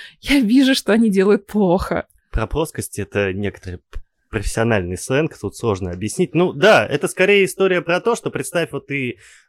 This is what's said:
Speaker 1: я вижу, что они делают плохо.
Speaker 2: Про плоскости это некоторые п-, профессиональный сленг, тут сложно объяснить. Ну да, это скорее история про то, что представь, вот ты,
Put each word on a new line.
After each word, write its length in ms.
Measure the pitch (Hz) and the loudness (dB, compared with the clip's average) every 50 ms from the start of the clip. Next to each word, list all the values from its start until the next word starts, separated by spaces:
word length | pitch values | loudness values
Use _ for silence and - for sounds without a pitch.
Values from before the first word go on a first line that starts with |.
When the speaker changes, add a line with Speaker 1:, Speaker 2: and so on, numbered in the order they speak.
| - - - _ | -18 -20 -20 _
Speaker 1:
я 200 | - - 277 285 | -4 0 2 2
вижу, 340 | 254 202 233 269 277 254 269 | 4 4 4 4 6 4 2
что 180 | 254 - - 202 | 2 2 2 2
они 160 | 226 233 220 | 4 4 4
делают 380 | 190 190 190 202 202 202 - | 2 2 4 4 2 2 0
плохо. 600 | - - 208 208 180 170 - - - - - - _ _ _ _ _ | -2 -2 0 2 2 2 0 0 -2 -4 -6 -6 _ _ _ _ _
Speaker 2:
Про 160 | - - 110 | -4 -4 -4
плоскости 540 | 107 - 143 165 156 - - 110 - - - | -2 -2 -4 -4 -4 -6 -8 -10 -10 -8 -10
это 320 | 101 - - 104 101 95 92 | -10 -4 -2 -2 -2 0 -2
некоторые 460 | 95 104 98 92 - - - 90 - | -4 -4 -6 -6 -8 -12 -14 -14 -14
п-, 220 | - _ - - - _ _ _ _ _ | -14 _ -14 -14 -14 _ _ _ _ _
профессиональный 680 | - 110 98 - - - 113 117 117 104 90 87 92 90 | -6 -6 -4 -2 -2 0 0 2 2 0 0 -2 -6 -8
сленг, 400 | - - 131 135 160 160 - - | -6 -2 -2 -2 -2 -2 -6 -8
тут 180 | - 101 - | -10 -10 -8
сложно 360 | - - 117 101 92 95 90 87 | -4 -2 -2 -2 -2 -4 -6 -8
объяснить. 420 | 90 98 104 - - 185 - - | -8 -8 -6 -4 -2 -4 -2 0
Ну 180 | 151 180 180 - | 0 0 0 0
да, 320 | 139 151 208 214 143 107 | 2 4 6 6 6 4
это 220 | 98 - 147 - 175 | 2 -2 -2 -4 -4
скорее 380 | - - 185 196 208 202 190 | -2 0 2 4 4 4 2
история 340 | 175 - - 190 190 185 175 | 2 0 0 0 2 2 0
про 220 | 156 170 175 180 175 | 0 -2 -2 -2 0
то, 120 | 226 240 | -2 -2
что 140 | - - 139 | -2 -4 -6
представь, 400 | - - 135 - - 175 160 151 - | -6 -6 -8 -6 -4 -4 -4 -4 -6
вот 140 | 139 135 - | -10 -10 -8
ты, 280 | 139 139 135 120 120 - - - - - _ | -6 -6 -6 -6 -8 -10 -16 -20 -20 -20 _